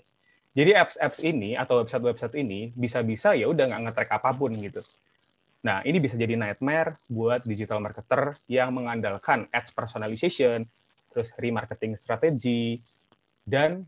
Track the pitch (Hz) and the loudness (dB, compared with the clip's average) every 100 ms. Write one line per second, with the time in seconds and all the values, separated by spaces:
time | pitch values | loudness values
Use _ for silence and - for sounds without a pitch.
0 | _ _ _ _ _ 135 160 208 - - | _ _ _ _ _ 4 6 8 4 2
1 | 143 - 160 147 101 123 131 120 117 127 | -4 0 -2 0 -2 -4 2 2 2 0
2 | 120 117 117 147 123 98 117 123 120 127 | -2 -2 -6 -4 -4 -6 -8 -4 -2 -2
3 | 113 110 208 160 147 151 131 107 117 113 | -2 2 2 4 2 2 2 0 -4 -4
4 | 113 107 127 127 135 110 101 90 - _ | -2 0 0 0 -2 -2 -8 -12 -14 _
5 | _ _ _ _ _ _ 113 95 135 175 | _ _ _ _ _ _ -2 0 2 2
6 | 135 113 113 117 107 101 135 160 165 151 | 2 0 0 0 -2 -2 0 2 0 -4
7 | - 113 113 123 117 104 107 107 104 104 | -8 -2 0 0 -2 -4 -4 -4 -4 -10
8 | - 127 139 143 - 123 127 127 120 117 | 0 0 0 -4 -2 0 2 -2 -4 -4
9 | 104 98 - 131 98 120 - - 113 - | -4 -4 0 0 0 -6 -4 -8 -6 -6
10 | 110 113 - - 127 113 113 _ _ _ | -6 -2 -2 2 2 2 -4 _ _ _
11 | _ 120 113 - 120 113 113 - 110 107 | _ -6 -6 -6 -4 -2 -4 -6 -6 -6
12 | - 117 160 139 123 120 117 117 - _ | -6 0 0 2 0 0 -2 -4 -10 _
13 | _ _ _ _ 104 135 156 180 | _ _ _ _ -2 2 2 0